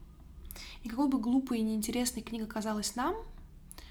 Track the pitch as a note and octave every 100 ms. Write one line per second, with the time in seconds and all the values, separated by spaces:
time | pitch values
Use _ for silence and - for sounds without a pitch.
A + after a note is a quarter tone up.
0 | - - - - - - - - A#3 A3+
1 | C#4+ C4 A3+ C4 C4+ A#3 A3 A3 G#3+ A#3+
2 | B3 A3 - A3+ A3 A3 G#3+ G#3+ G3+ B3
3 | C#4+ A4 A#4 - - - - - -